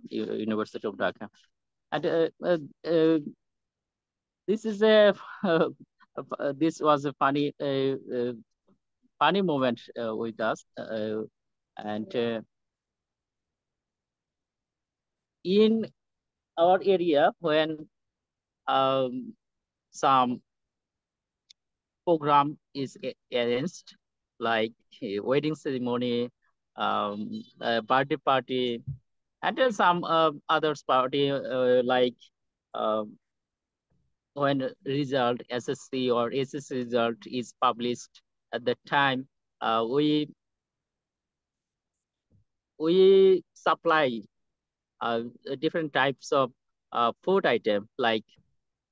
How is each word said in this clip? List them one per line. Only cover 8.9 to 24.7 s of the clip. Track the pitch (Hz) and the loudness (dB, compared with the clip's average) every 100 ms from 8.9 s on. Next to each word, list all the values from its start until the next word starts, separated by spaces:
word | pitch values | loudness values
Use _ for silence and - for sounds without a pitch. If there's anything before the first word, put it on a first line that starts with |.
| _ _ _ | _ _ _
funny | 147 196 | 0 2
moment, | 185 143 127 120 - - | 0 0 0 -2 -8 -8
uh, | 117 110 | -6 -6
with | 113 113 | -8 -4
us, | 110 151 _ - | -4 -4 _ -16
uh, | - 110 110 110 110 _ _ _ _ - | -10 -6 -6 -6 -8 _ _ _ _ -14
and, | 107 107 104 127 | -8 -8 -6 -4
uh, | 117 113 113 _ _ _ _ _ _ _ _ _ _ _ _ _ _ _ _ _ _ _ _ _ _ _ _ _ _ _ _ _ | -4 -4 -10 _ _ _ _ _ _ _ _ _ _ _ _ _ _ _ _ _ _ _ _ _ _ _ _ _ _ _ _ _
in | 175 202 220 220 202 _ _ _ _ _ _ - | 0 4 4 2 -4 _ _ _ _ _ _ 2
our | 175 190 | 4 4
area, | 196 185 175 143 147 - | 4 2 2 4 2 2
when, | 170 151 156 156 160 _ _ _ _ _ _ _ - | 0 0 0 -4 -14 _ _ _ _ _ _ _ -2
um, | 135 135 135 127 127 113 - _ _ _ _ _ | 0 2 0 -2 -6 -12 -16 _ _ _ _ _
some | - 143 135 127 117 - _ _ _ _ _ _ _ _ _ _ _ _ _ _ _ - | -2 4 4 4 -2 -10 _ _ _ _ _ _ _ _ _ _ _ _ _ _ _ -2
program | 160 147 143 143 151 _ | 0 4 4 2 -4 _
is | 139 127 - | -10 -10 -8
a-, | 127 - _ | -12 -12 _
arranged, | 123 120 123 170 - - - _ _ _ - | -2 0 -2 -4 -10 -20 -20 _ _ _ -6
like | 113 113 113 | -2 0 -2